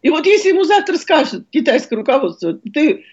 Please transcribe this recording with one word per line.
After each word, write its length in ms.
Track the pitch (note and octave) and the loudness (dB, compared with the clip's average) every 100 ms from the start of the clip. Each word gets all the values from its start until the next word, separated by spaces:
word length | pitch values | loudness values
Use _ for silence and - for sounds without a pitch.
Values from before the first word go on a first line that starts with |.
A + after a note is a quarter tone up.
И 80 | - | -2
вот 160 | E4 F#4 | 0 2
если 220 | G#4 F#4+ | 2 4
ему 140 | F#4 | 2
завтра 340 | E4+ G4+ G4+ F4+ | 2 0 0 -4
скажет 480 | - D#4 C#4 F3+ - | 0 0 0 -6 -6
китайское 460 | D#4 A#3+ B3+ - A3 | -2 0 0 -2 -4
руководство: 640 | G#3+ C4+ F#3 E3+ E3+ - A3 | 0 0 -2 -4 -8 -8 -8
«Ты 320 | D4 D4+ - - | -2 0 0 -8